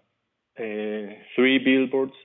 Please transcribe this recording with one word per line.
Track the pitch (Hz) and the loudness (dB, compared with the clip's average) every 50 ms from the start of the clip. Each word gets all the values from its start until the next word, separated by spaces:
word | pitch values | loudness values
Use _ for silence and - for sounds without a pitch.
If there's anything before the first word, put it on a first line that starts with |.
| _ _ _ _ _ _ _ _ _ _ _ | _ _ _ _ _ _ _ _ _ _ _
Eh, | - 117 110 104 107 107 107 107 107 104 98 104 107 - - - | -10 -10 -8 -6 -6 -6 -6 -6 -6 -8 -10 -14 -16 -20 -6 0
Three | - 127 131 131 131 | 2 4 4 4 4
Billboards | 127 131 131 135 131 131 135 135 131 131 135 - - | 4 2 2 2 2 2 0 -2 -2 -4 -6 -12 -20